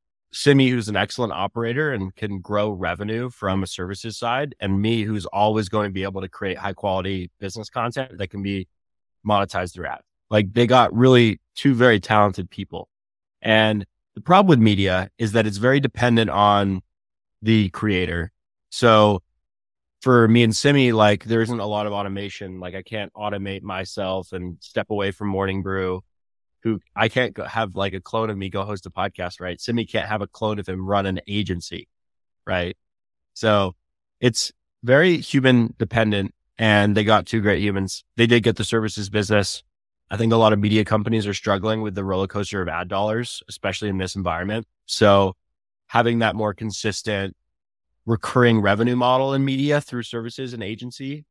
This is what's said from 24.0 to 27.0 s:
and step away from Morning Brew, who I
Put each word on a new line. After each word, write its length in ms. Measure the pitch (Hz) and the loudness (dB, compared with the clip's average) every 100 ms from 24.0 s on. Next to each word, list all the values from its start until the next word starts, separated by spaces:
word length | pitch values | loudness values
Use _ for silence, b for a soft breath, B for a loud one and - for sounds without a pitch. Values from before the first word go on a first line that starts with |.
| 95 95 87 | -4 -6 -6
and 260 | 92 90 82 | -10 -10 -14
step 320 | - 117 - | -10 -6 -4
away 180 | 104 98 | -4 -4
from 200 | - 104 | -4 -4
Morning 340 | 95 98 95 | -2 -2 -4
Brew, 380 | 95 95 92 92 - _ _ _ _ _ | -4 -4 -4 -6 -10 _ _ _ _ _
who 180 | 113 107 _ | -4 -4 _
I 140 | - | -4